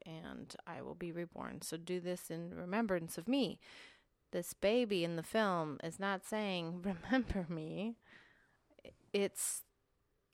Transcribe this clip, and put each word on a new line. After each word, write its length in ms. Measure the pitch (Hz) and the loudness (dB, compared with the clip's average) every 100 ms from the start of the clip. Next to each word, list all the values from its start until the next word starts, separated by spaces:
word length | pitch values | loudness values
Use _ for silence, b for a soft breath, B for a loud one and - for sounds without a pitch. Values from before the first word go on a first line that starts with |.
and 500 | - 160 170 - - - - | -10 -10 -8 -10 -10 -12 -10
I 160 | 160 | -8
will 120 | 131 | -8
be 160 | 170 175 | -6 -6
reborn. 500 | 170 170 - - - | -4 -6 -6 -6 -6
So 140 | - 165 | -6 -6
do 220 | 170 180 | -2 -2
this 300 | 175 180 - | -2 -4 -4
in 240 | 165 170 | -6 -6
remembrance 640 | 170 175 208 220 175 165 - | -6 0 2 4 2 0 -4
of 100 | 175 | 2
me." 320 | 277 214 - B B B B B _ _ | 4 4 0 B B B B B _ _
This 220 | 180 170 | -4 -4
baby 500 | - 196 247 226 190 | 2 6 6 6 4
in 120 | 170 | 2
the 80 | 165 | 0
film 560 | 151 220 208 175 156 135 | 2 4 4 4 2 -2
is 160 | 165 165 | -6 -2
not 240 | 196 190 | 0 0
saying, 600 | - 214 208 180 165 175 | -2 0 0 0 -2 -2
<laughs> 260 | 196 170 - | -2 -2 2
"Remember 360 | 262 226 196 165 | 4 4 0 0
me." 460 | 160 156 165 220 226 b b b b b b b - - - _ | -2 -4 -4 -4 -6 b b b b b b b -20 -20 -20 _
It's 520 | 202 196 - - - - _ _ _ _ _ _ | 2 2 0 -2 -4 -8 _ _ _ _ _ _